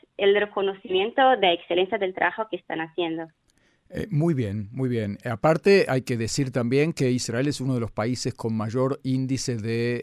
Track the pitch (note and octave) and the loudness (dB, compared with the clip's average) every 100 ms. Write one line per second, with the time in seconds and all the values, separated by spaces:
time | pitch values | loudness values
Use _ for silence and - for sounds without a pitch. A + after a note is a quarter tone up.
0 | _ - G3 G3+ G#3 G#3 G3 F#3+ - F#3 | _ 0 4 4 2 -2 -4 -4 -2 0
1 | G#3 - C4 A#3+ F#3+ E3+ - F3 F#3 A3 | 0 4 4 6 4 2 0 0 0 0
2 | F#3+ F#3+ F3 A3 A3 F3+ - D#3+ D#3+ E3+ | -4 0 -2 0 -6 -8 -8 -8 -6 -4
3 | E3+ E3 E3 _ _ _ _ _ _ - | -4 -4 -10 _ _ _ _ _ _ -10
4 | - D3 E3+ C3+ G#2 G#2+ G2+ C3 C3 A#2 | -4 0 2 0 -2 -4 -8 -4 -2 -2
5 | G#2 G2+ B2 A2+ D#3 E3 G3 G3 - C3+ | -2 -6 -6 0 2 2 6 6 4 0
6 | - A#2 A2 - C3 B2+ A#2+ C3+ D#3 - | 0 -2 -2 -2 -2 0 2 2 2 0
7 | C3 B2 - A2+ D3 - C3 B2+ G#2+ - | 0 0 -2 -2 -2 -2 -2 -2 -2 -4
8 | A2+ B2 C3 - A2+ A2 A2 A#2+ C3 C#3 | -4 -2 -6 -4 -4 -2 -2 0 0 -2
9 | C3+ C3 C3 C3 - A#2 A2 A#2 A#2+ A#2+ | -2 -2 0 -2 -2 -4 -2 -2 0 -2